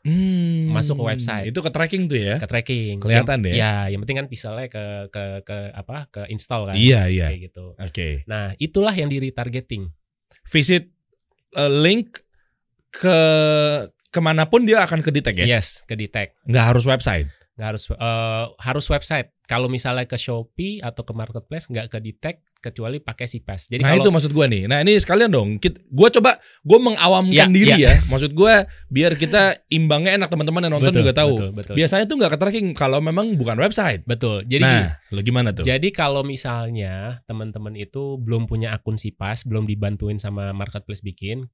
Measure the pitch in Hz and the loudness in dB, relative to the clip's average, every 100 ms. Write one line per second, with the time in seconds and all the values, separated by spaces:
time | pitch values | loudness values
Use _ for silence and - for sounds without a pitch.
0 | 147 170 190 185 170 165 160 156 151 143 | 0 0 0 0 0 0 0 0 -2 -2
1 | 113 113 120 107 101 123 156 151 160 190 | -2 -4 -4 -6 -6 -6 -6 -4 -2 -2
2 | 175 127 101 120 127 117 117 123 110 98 | -2 -2 -2 -4 -4 -6 -4 -4 -4 -4
3 | 101 117 120 135 95 90 110 104 101 98 | 2 4 4 0 0 0 0 -2 -4 -6
4 | 101 135 139 120 110 113 127 107 104 101 | -6 -6 -6 -12 -12 -12 -12 -12 -12 -12
5 | 101 104 98 98 - 104 101 98 98 135 | -12 -12 -10 -12 -12 -12 -12 -14 -14 -14
6 | 143 - 101 110 - 120 98 98 120 123 | -14 -14 -10 -10 -6 -6 -4 6 6 6
7 | 92 92 80 82 90 - 90 - 92 90 | 4 0 -2 -4 -12 -20 -20 -14 -12 -8
8 | 82 73 71 107 101 98 156 196 208 190 | -8 -8 -8 -10 -10 -8 -4 0 0 -2
9 | 147 135 131 127 123 123 - 110 92 - | -4 -4 -6 -8 -8 -8 -10 -12 -12 -14
10 | _ _ _ _ - 160 139 180 175 _ | _ _ _ _ 0 2 4 0 -2 _
11 | _ _ _ _ _ - 143 139 156 214 | _ _ _ _ _ -4 0 2 2 2
12 | 220 - _ _ _ _ _ _ _ - | -2 -12 _ _ _ _ _ _ _ -4
13 | 185 165 160 156 151 151 151 147 107 _ | 2 4 4 4 2 2 0 -2 -8 _
14 | _ - 160 160 156 233 233 220 175 160 | _ -2 0 0 4 4 4 2 2 0
15 | 156 143 123 92 113 120 - - _ 110 | 0 -2 -2 0 2 2 -2 -8 _ -8
16 | 107 113 98 _ - 123 117 123 123 131 | -8 -8 -10 _ 0 2 4 4 2 0
17 | 123 90 71 - _ - 110 107 - 113 | 0 -2 -4 -8 _ -12 -10 -8 -8 -6
18 | 113 113 113 110 117 _ 127 143 - 147 | -4 -2 -4 -4 -8 _ -6 -6 -2 -4
19 | - 156 - _ _ 120 127 127 127 127 | -2 -6 -6 _ _ -4 -2 -4 -4 -6
20 | 123 120 - 117 113 - 185 208 180 - | -6 -8 -6 -8 -8 -10 -8 -8 -12 -12
21 | - 113 110 113 - 160 - 117 113 110 | -12 -10 -10 -12 -12 -14 -10 -10 -8 -10
22 | 110 - 151 180 _ _ 120 113 113 143 | -12 -10 -12 -12 _ _ -16 -10 -10 -8
23 | - 117 113 120 - 98 - 120 135 170 | -10 -10 -10 -10 -12 -14 -8 0 4 6
24 | 208 165 147 147 139 104 98 143 170 214 | 6 4 2 2 2 2 0 0 4 4
25 | - 190 233 151 104 104 120 - _ 135 | 4 4 4 2 0 -2 -4 -4 _ 4
26 | 220 233 233 - _ _ 147 220 247 214 | 6 6 2 0 _ _ 6 6 6 2
27 | 170 185 190 151 185 185 214 196 127 - | 4 4 4 6 6 6 6 8 8 8
28 | - 131 143 151 208 214 185 - - 127 | 6 0 -2 4 6 6 4 -10 -4 0
29 | 170 156 156 202 196 - _ 160 160 151 | 2 2 2 4 4 0 _ 0 2 2
30 | 180 196 185 165 151 165 170 151 135 185 | 2 0 0 -2 -2 -2 0 2 2 4
31 | 117 127 151 117 98 104 104 107 160 190 | 4 4 2 2 -2 -8 -6 0 2 2
32 | 208 294 190 147 196 220 190 156 139 139 | 0 0 0 2 -2 0 -4 -2 0 0
33 | 156 165 220 185 117 113 185 214 185 101 | 0 -2 -2 0 -2 0 0 0 -2 -4
34 | - 117 117 104 107 135 131 120 90 76 | -4 -4 -2 -4 -2 2 4 4 2 -6
35 | _ 101 104 123 120 90 87 131 190 - | _ -4 -2 0 0 -2 -2 0 -2 -2
36 | 147 139 139 135 135 120 117 113 98 95 | -2 -2 -4 -8 -8 -6 -6 -6 -8 -8
37 | 104 123 _ 110 110 107 104 107 101 135 | -10 -14 _ -10 -10 -12 -12 -12 -12 -10
38 | 139 135 113 117 110 113 113 107 - 110 | -10 -8 -4 -2 -2 -4 -4 -6 -6 -6
39 | 107 - 98 113 127 110 107 104 101 104 | -8 -8 -8 -6 -6 -4 -4 -4 -4 -4
40 | 104 107 104 101 98 98 101 104 - 101 | -6 -6 -8 -8 -8 -8 -8 -12 -14 -14
41 | 98 92 98 117 127 | -12 -12 -10 -10 -12